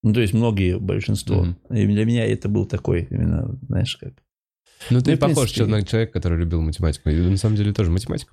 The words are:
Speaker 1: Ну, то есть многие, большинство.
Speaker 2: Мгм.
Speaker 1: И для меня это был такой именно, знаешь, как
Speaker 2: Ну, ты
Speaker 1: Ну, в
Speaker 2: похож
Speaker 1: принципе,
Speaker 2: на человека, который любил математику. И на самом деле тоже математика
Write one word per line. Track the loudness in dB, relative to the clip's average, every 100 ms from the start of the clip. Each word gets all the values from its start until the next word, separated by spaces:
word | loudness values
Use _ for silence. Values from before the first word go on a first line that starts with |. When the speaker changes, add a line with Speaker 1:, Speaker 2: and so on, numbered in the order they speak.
Speaker 1:
Ну, | 2
то | 2
есть | 2
многие, | 2 0 2 0 0
большинство. | -2 -4 -2 -4 0 0
Speaker 2:
Мгм. | 0 -4 _ 0
Speaker 1:
И | 2
для | 2 2
меня | 0 0
это | -2 -2
был | -2 -2
такой | -4 -2 -2 -2
именно, | -2 0 0 -4 -8 -6
знаешь, | -2 -2 -6
как | -14 -18 _ _ _ _ _ _ 0
Speaker 2:
Ну, | 2
ты | 4
Speaker 1:
Ну, | 2
в |
Speaker 2:
похож | 2 2 0
Speaker 1:
принципе, | 0 0
Speaker 2:
на | 0
человека, | 0 -2 -2
который | -2 0 0
любил | 0 0
математику. | -2 0 -2 0 0
И | 2
на | 2 2
самом | 2 2
деле | 0
тоже | 0 0
математика | 0 -2 -8 -8